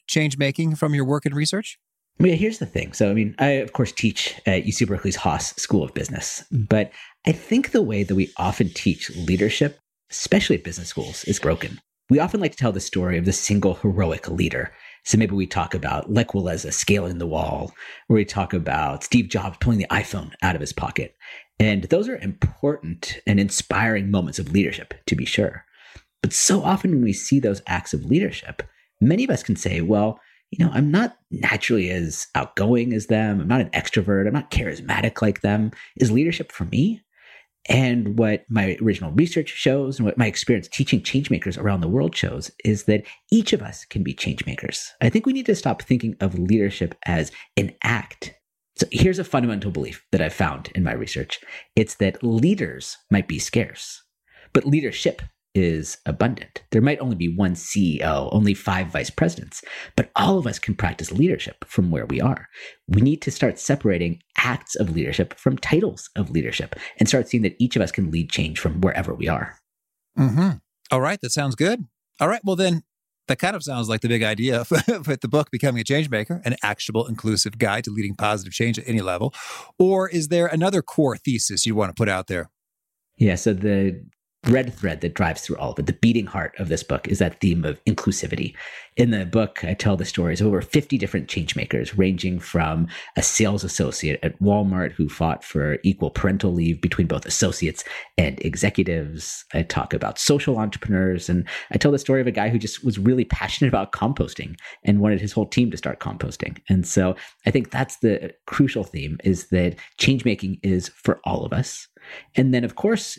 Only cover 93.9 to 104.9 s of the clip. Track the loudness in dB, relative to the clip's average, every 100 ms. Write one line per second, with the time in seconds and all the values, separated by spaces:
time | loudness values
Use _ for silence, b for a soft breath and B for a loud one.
93.9 | -2 -4 -4 -4 0 2 4 2 0 -2
94.9 | -2 -2 0 -2 -2 -4 -2 -2 0 0
95.9 | 2 0 0 0 2 0 2 0 0 0
96.9 | 0 0 -2 -4 -2 -2 0 -4 -4 B
97.9 | B B -2 -2 -2 -4 0 0 2 0
98.9 | -2 -4 -10 -12 -14 -6 -4 -2 -2 -2
99.9 | -4 -4 -2 2 2 2 0 -2 -4 -2
100.9 | 2 2 0 0 0 -2 B B 2 4
101.9 | 4 2 2 2 0 0 0 -2 -4 -2
102.9 | 2 4 4 2 -2 -4 0 2 2 -2
103.9 | -2 -2 0 -4 -6 -12 -14 B B 2